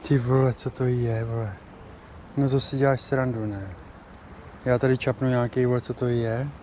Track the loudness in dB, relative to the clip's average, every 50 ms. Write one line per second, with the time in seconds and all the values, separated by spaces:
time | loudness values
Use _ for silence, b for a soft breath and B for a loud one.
0 | 0 2 2 2 4 4 4 4 4 4 2 0 -6 -8 -4 -2 0 0 2 2
1 | 0 0 0 -2 -2 -2 -4 -4 -4 -4 -8 -10 -16 -20 -20 -20 -18 -20 -20 -20
2 | -20 -20 -20 -20 -20 -8 -2 0 2 2 2 2 0 0 0 2 4 4 4 2
3 | 0 -2 0 0 0 0 -2 -2 -4 -4 -4 -6 -8 -10 -12 -14 -16 -20 -20 -20
4 | -20 -20 -20 -20 -20 -20 -20 -18 -18 -20 -20 -6 0 2 2 4 4 4 2 4
5 | 2 -2 0 0 0 2 2 2 0 0 0 0 2 2 2 0 0 -4 -4 -2
6 | 0 0 0 0 0 0 -2 -2 -4 -6 -8 -12